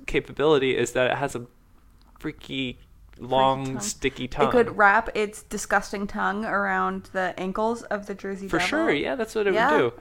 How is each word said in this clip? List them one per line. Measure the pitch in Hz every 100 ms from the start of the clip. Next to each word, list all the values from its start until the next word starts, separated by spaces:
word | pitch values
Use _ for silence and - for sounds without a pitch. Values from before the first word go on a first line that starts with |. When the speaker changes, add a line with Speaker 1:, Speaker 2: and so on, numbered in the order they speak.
| -
Speaker 1:
capability | 151 135 - 147 143 131 117
is | 120
that | 127 127
it | 135
has | 139
a | 120 123 _ _ - - - - -
freaky | 156 147 - 135 127 127 - - - -
long, | 123 131 135 135
Speaker 2:
Freaky | 135
tongue. | 127
Speaker 1:
sticky | 101 - 135 -
Speaker 2:
It | 123
Speaker 1:
tongue. | - 135
Speaker 2:
could | 247 226 196
wrap | 202 214 220
its | - 208 -
disgusting | - 202 - 202 202 202 202
tongue | 208 190 202
around | 220 190 196 185 185 190 -
the | 190 185 -
ankles | 185 214 220 233
of | - 208 202
the |
Jersey | 196 196 190 196
Speaker 1:
For | 170
Speaker 2:
Devil. | 180
Speaker 1:
sure, | 302 330
yeah, | 147 - 269
that's | 220
what | 220 202
it |
Speaker 2:
Yeah, | 208 254
Speaker 1:
would | 302
do. | 120 -